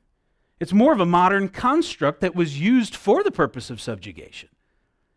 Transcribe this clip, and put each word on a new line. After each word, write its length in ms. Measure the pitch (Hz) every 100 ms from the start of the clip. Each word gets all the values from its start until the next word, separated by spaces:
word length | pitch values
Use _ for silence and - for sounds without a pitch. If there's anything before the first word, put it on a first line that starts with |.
| _ _ _ _ _ -
It's 120 | 156
more 200 | 202 277
of 80 | 233
a 60 | 175
modern 420 | 175 185 196 190
construct 720 | - 247 311 - - 143 -
that 160 | 180 175
was 240 | 160 139
used 340 | 196 254 214
for 300 | - 202 311
the 80 | 415
purpose 380 | - 143 123 -
of 100 | 117
subjugation. 720 | - 104 85 76 - - - _ _ _ _ _ _